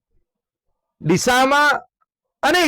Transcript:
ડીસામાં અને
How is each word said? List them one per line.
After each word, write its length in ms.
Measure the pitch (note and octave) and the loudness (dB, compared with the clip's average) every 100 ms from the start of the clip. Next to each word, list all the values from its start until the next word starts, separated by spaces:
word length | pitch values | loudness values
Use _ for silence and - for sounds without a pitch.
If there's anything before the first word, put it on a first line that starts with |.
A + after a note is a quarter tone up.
| _ _ _ _ _ _ _ _ _ _ | _ _ _ _ _ _ _ _ _ _
ડીસામાં 800 | D3+ F3+ - B3 C4 C#4+ D4 C#4 - _ _ _ _ _ | -2 -2 0 0 0 2 0 -2 -8 _ _ _ _ _
અને 180 | C4+ F4 | -2 0